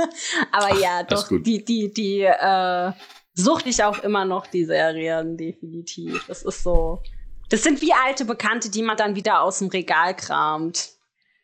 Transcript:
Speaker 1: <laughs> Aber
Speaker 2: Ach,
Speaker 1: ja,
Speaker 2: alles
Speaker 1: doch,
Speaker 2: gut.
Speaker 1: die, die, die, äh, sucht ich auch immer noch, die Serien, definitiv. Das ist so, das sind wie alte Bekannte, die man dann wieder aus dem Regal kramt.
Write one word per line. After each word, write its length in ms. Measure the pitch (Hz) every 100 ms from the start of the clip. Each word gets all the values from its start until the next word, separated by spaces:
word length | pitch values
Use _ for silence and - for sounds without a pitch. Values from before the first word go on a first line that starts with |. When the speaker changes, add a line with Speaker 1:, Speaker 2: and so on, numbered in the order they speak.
| 330
Speaker 1:
<laughs> 380 | - - - 254
Aber 160 | 202 202
Speaker 2:
Ach, 100 | 196
Speaker 1:
ja, 160 | 180 175
Speaker 2:
alles 80 | 175
Speaker 1:
doch, 200 | 202 202
Speaker 2:
gut. 160 | 185 226
Speaker 1:
die, 180 | 208 220
die, 280 | 226 208
die, 280 | 214 196 196
äh, 680 | 190 - 190 190 185 180 180 - - - _
sucht 320 | 175 202 320 254
ich 160 | 233
auch 160 | 208 208
immer 200 | 202 208
noch, 240 | 190 185 -
die 160 | 180
Serien, 720 | 160 156 160 160 160 165 160 165
definitiv. 880 | 165 - 165 170 170 - 165 - -
Das 160 | 180
ist 200 | - -
so, 380 | 180 170 160 143 - - - - -
das 140 | 220
sind 180 | 320 277
wie 100 | 311
alte 300 | 285 262 277
Bekannte, 460 | 226 233 214 226 220
die 120 | 214
man 120 | 226 214
dann 200 | 214 202
wieder 240 | 214 175
aus 180 | 170 185
dem 80 | 190
Regal 480 | 185 170 160 175 185
kramt. 760 | - 147 151 156 165 175 - _ _ _ _ _